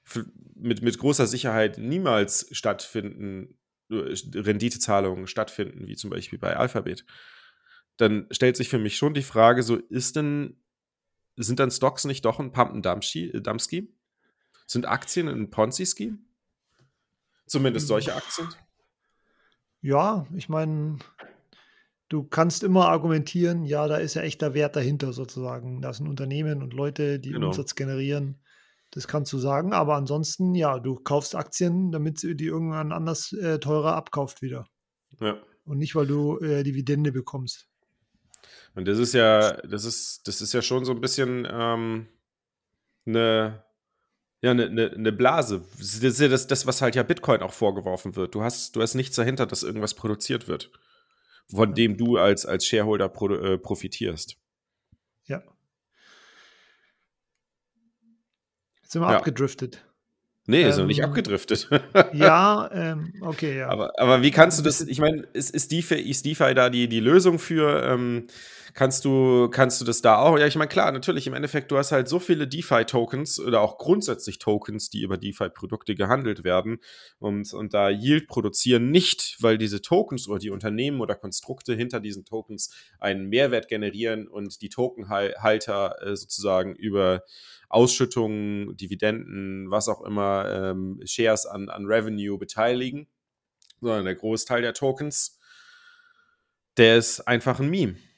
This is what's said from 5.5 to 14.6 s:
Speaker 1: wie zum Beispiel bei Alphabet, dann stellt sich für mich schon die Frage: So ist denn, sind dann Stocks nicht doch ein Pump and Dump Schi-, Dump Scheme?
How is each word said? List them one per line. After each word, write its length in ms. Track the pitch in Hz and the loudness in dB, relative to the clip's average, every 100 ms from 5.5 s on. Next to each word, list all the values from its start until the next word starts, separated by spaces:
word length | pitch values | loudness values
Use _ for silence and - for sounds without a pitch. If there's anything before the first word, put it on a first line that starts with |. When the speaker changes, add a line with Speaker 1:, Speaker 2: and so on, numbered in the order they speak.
| - 101 - 95 | -6 -10 -10 -14
Speaker 1:
wie 100 | 101 | -12
zum 120 | 101 | -10
Beispiel 300 | 90 - - | -10 -10 -8
bei 180 | - - | -4 0
Alphabet, 480 | 123 110 - - - - - - _ _ _ _ _ - | -2 -2 -6 -8 -14 -20 -20 -20 _ _ _ _ _ 2
dann 300 | 113 104 - | 2 2 -4
stellt 240 | 120 127 123 | 0 2 2
sich 120 | 123 | -2
für 120 | 120 | -2
mich 160 | 107 - | -2 -2
schon 180 | 147 | -2
die 80 | 143 | -2
Frage: 400 | 131 110 113 123 | -2 6 8 6
So 140 | 113 117 | 2 -2
ist 400 | - 127 127 156 | -2 -6 -4 -2
denn, 400 | 147 147 143 - _ _ _ _ _ _ _ - | -2 -4 -6 -12 _ _ _ _ _ _ _ -8
sind 240 | 110 127 | -2 0
dann 100 | 131 | 0
Stocks 340 | - 131 - | 2 0 0
nicht 200 | 143 131 | -6 -2
doch 160 | 113 - | -2 -2
ein 100 | 135 | -2
Pump 220 | 127 120 | 0 0
and 120 | - | -2
Dump 200 | 92 95 | -4 -2
Schi-, 260 | - 80 85 - | -4 -8 -8 -8
Dump 220 | 104 113 | -6 -6
Scheme? 240 | - 170 214 _ _ _ _ _ _ _ | -6 -6 -10 _ _ _ _ _ _ _